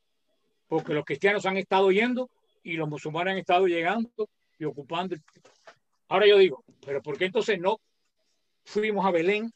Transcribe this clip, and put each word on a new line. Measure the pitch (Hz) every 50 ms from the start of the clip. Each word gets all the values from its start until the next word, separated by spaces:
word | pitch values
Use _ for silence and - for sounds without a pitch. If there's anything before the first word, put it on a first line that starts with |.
| _ _ _ _ _ _ _ _ _ _ _ _ _
Porque | _ 160 160 156 - 151
los | 151 147
cristianos | - 151 139 - 196 208 208 -
han | 190 185
estado | 190 - - 196 190 196 190
yendo | 185 202 226 247 247 240 254 254 _ _ _ _ _ _ _
y | 196 165
los | 160 156
musulmanes | 151 147 135 - 156 151 165 175 190 190
han | 190
estado | 175 - 175 180 190
llegando | 180 170 170 165 175 202 233 226 233 _ - 214 - _ _ _ _ _ -
y | 156
ocupando. | 151 147 143 139 120 165 170 185 190 175 156 - _ _ _ _ - _ _ _ - - _ _ _ _ _ _
Ahora | _ 170 190 214
yo | 208 208
digo, | 196 190 175 135 - _ - _ _ -
¿pero | 135 139 143
por | - 151 139
qué | 139 180
entonces | 190 190 240 196 214 208 175
no | 170 190 220 - _ _ _ _ _ _ _ _ _ _ _ _ _ _ _ _ _
fuimos | - - 208 214 220 208 196 180
a | 196
Belén, | 175 165 165 185 208 208 220 233 -